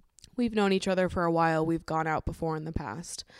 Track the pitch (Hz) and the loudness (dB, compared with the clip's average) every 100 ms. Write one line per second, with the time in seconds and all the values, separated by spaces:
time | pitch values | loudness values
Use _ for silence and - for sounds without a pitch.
0 | _ _ - - 240 214 196 190 196 185 | _ _ -12 -4 -2 2 4 2 2 2
1 | 180 - 170 165 165 160 160 165 - 160 | 2 2 2 4 4 4 2 0 -2 -2
2 | 160 156 - 165 165 156 156 160 135 123 | 0 -2 -4 -4 -4 -4 -6 -6 -6 -8
3 | 175 - - - | -10 -14 -16 -20